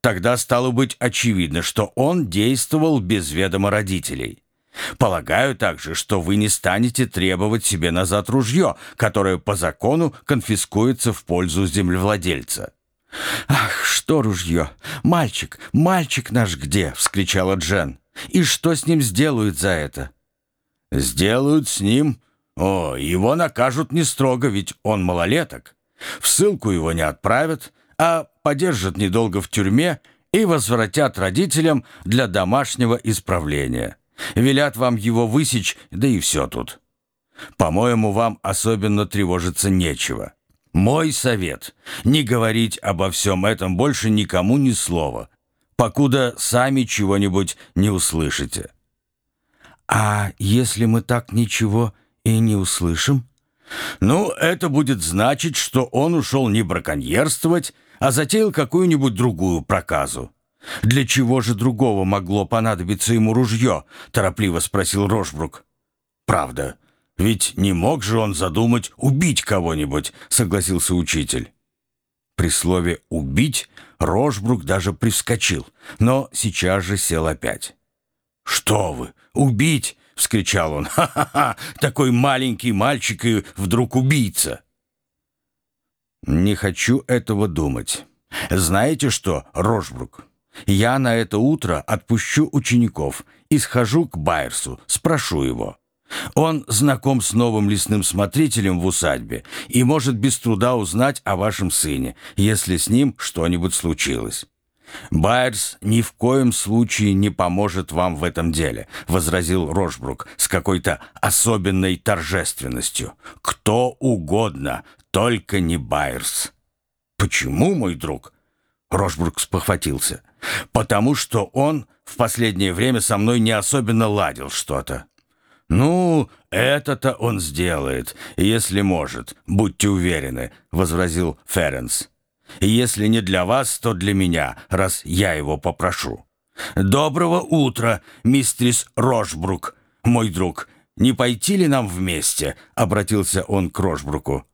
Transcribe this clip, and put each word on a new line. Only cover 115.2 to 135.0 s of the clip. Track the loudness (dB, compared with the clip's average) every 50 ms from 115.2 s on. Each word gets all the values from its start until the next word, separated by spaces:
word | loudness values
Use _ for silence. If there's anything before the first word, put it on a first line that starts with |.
| 2 2 0 -2 -4 -4 -2 0
не | 0 0 0 -2
Байерс». | -2 -2 -2 -2 0 -2 -4 -6 -6 -6 -6 -6 -6 -8 _ _ _ _ _ _ _ _ _ _ _ _ _ _
«Почему, | -2 -2 0 -2 -2 -2 0 2 2 2 2
мой | 0 -2 -2 -4
друг?» | -4 -6 -8 -8 -8 -10 -18 _ _ _ _ _ _ _ _ _ _ _ _
Рожбрук | 0 0 0 0 0 -2 -2 -2 -2 -4
спохватился. | -6 -2 -2 -2 0 0 -2 0 0 -4 -4 -2 -4 -6 -6 -8 _ _ _ _ -8 -6 -6 -6 -8 -2
«Потому | _ -2 0 2 2 2 2 2 0
что | 0 -2 -2 -2 -2 -2
он | -2 _ 0 0 0 0 -2 -8 _ _ _ _
в | -20 -2
последнее | -2 -2 0 0 0 0 0 2 0 0 0
время | 0 0 0 0 2 0
со | 0 0 0 2
мной | 2 2 2 2
не | 2 2
особенно | 2 0 0 0 0 0 0 2 2 2 2 2
ладил | 2 0 0 -2 -4 -6 -10 -8
что-то». | -8 -8 -6 -4 -6 -6 -4 -6 -10 -10 -10 _ _ _ _ _ _ _ _ _ _ _ _ _
«Ну, | 2 2 4 4 2 2 2 2 2 2 0 -2 -6 _ _ _
это-то | -2 0 2 2 0 0 0 -4 -6 -2 0 -2 -2
он | 0 -2 -2 -2 -2
сделает, | -4 -6 -4 -2 -2 0 0 -2 -2 -4 -4 -4 -6 -8 -12 -14 -18 -10 -2 0
если | 2 2 2 2 0 0 0 0
может, | 2 2 0 0 -2 -6 -8 -12 -12 -14 -18 _ _ 0
будьте | 2 2 2 2 0 _ 0 0
уверены», | 2 2 2 0 0 -2 -4 -6 -6 -8 -8 -10 -12 _ _ _
возразил | 0 0 0 2 2 0 0 0 0 0 -2 -2 -4 _ _
Ференс. | -4 -2 0 0 0 -2 -4 -6 -6 -6 -6 -6 _ _ _ _ _ _ _ _ _ -6 -2
«Если | 0 2 4 4 2 0 0 0 0 2
не | 2 2
для | 0 0 0 0 2
вас, | 2 0 0 0 -2 -6 -4
то | -2 -2 -2
для | 0 -2 0 2
меня, | 2 2 2 2 0 -2 -4 -6 -12 -8 _
раз | -2 0 0 0 -2 -6